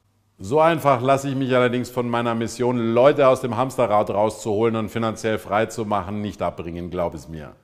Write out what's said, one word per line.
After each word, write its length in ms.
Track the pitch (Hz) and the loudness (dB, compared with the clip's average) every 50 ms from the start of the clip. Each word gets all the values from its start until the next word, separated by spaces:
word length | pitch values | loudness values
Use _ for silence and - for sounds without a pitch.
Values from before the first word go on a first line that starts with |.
| _ _ _ _ _ _ _ | _ _ _ _ _ _ _
So 220 | _ 95 95 131 156 | _ -8 -2 2 4
einfach 420 | 156 165 170 147 135 143 135 120 | 4 4 2 2 2 2 2 2
lasse 280 | 120 135 139 135 139 143 | 2 2 2 2 0 -4
ich 80 | 135 | -4
mich 180 | 135 135 123 127 | -4 -2 0 2
allerdings 360 | 127 123 123 117 127 120 117 | 2 2 2 0 -2 -4 -4
von 180 | - 127 120 120 | -4 -4 -2 -2
meiner 260 | 117 120 120 120 117 | -2 0 0 0 -2
Mission, 580 | 113 117 107 - - 123 123 127 123 113 113 | -2 -4 -6 -4 -2 0 0 0 0 0 2
Leute 360 | 113 120 127 147 147 135 139 131 | 4 6 6 6 6 6 6 6
aus 120 | 131 127 | 4 4
dem 160 | - 123 110 | 0 -4 -2
Hamsterrad 540 | 110 131 135 - - 123 101 104 104 104 - | -2 -2 -2 0 0 0 2 4 2 2 2
rauszuholen 640 | 98 98 107 110 104 - - 117 104 104 117 117 110 | 0 0 0 0 -2 -4 -4 -2 0 2 2 2 0
und 140 | 113 110 98 | 0 -4 -4
finanziell 500 | - 117 113 113 104 - - 113 110 104 | -4 -4 -4 -4 -4 -4 -2 -2 -2 -2
frei 280 | - - 95 107 113 | -2 0 0 0 0
zu 180 | 143 - 120 110 | 0 -4 -8 -4
machen, 380 | 101 104 101 87 95 104 104 | -2 -2 -2 -2 -4 -6 -6
nicht 200 | 104 104 95 - | -6 -8 -6 -4
abbringen, 480 | 95 87 82 - 82 85 85 85 87 87 | -6 -6 -4 -6 -10 -10 -8 -8 -10 -6
glaub 240 | 82 90 87 85 78 | -4 -4 -4 -4 -4
es 140 | 80 65 69 | -8 -14 -14
mir. 240 | 80 78 73 62 - _ | -14 -14 -14 -16 -18 _